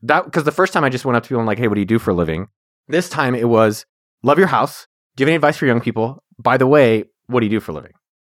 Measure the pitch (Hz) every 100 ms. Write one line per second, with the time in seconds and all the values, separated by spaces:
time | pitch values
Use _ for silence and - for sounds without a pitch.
0 | 117 160 156 170 147 156 190 180 139 127
1 | 135 120 - 120 113 104 117 104 98 113
2 | - 87 80 80 101 _ _ _ - 160
3 | 175 156 131 123 120 113 107 107 - _
4 | _ _ 123 151 180 120 143 - - _
5 | _ - 139 165 147 151 139 117 120 110
6 | 117 151 _ - 117 127 131 147 120 110
7 | - _ - 123 107 107 - 76 - _
8 | _ _ _